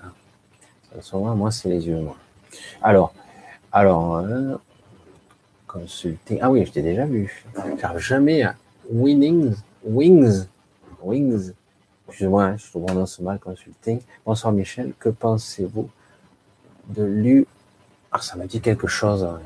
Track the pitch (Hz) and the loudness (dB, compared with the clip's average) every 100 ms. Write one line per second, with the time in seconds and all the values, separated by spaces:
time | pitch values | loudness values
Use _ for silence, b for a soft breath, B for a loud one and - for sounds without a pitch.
0 | 90 - _ _ _ _ _ _ _ - | -14 -20 _ _ _ _ _ _ _ -20
1 | - 95 101 101 107 113 95 87 85 80 | -10 -6 -4 -2 -2 -2 -2 -2 -2 -4
2 | 76 - _ _ _ B B B 110 98 | -6 -10 _ _ _ B B B 4 4
3 | 82 - B B B B _ 101 98 82 | 4 -2 B B B B _ 4 6 4
4 | 85 82 95 127 135 135 _ _ _ - | 2 -2 -2 -4 -4 -8 _ _ _ -20
5 | _ _ _ _ _ _ - 90 87 - | _ _ _ _ _ _ -18 -16 -14 -10
6 | 87 80 - 110 127 131 90 73 80 92 | -8 -8 -6 -2 2 2 2 -2 -2 -2
7 | 147 117 95 - - - 95 - - 85 | -2 -2 -4 -8 -16 -10 -8 -6 -6 -6
8 | - 135 143 160 104 - _ _ - 117 | -2 2 4 4 0 -2 _ _ -6 0
9 | 139 143 147 170 135 104 - _ 110 117 | 2 4 4 4 2 -2 -8 _ -4 0
10 | 165 175 123 95 92 _ _ _ - - | 6 8 8 4 -2 _ _ _ -20 -14
11 | 90 120 269 101 92 - _ _ _ _ | -6 -2 0 -2 -4 -14 _ _ _ _
12 | - - 95 98 98 107 - 87 87 92 | -20 -6 0 2 2 -2 -8 -10 -4 -2
13 | 92 - 90 98 92 92 - - - 120 | -4 -6 -8 -8 -10 -16 -18 -12 -6 -6
14 | - b - 117 113 104 95 - 131 - | -8 b -4 -2 0 0 -2 -6 -10 -4
15 | 113 110 117 110 - - 92 104 110 _ | -4 -2 0 -2 -4 -8 -8 -6 -8 _
16 | b b b b _ _ _ _ - 107 | b b b b _ _ _ _ -12 -6
17 | 104 104 120 135 - _ _ _ _ _ | -2 0 4 4 2 _ _ _ _ _
18 | _ - - 90 92 113 117 107 92 - | _ -8 -8 -12 -8 -4 0 0 -2 -2
19 | 104 101 90 82 | 0 0 -2 -6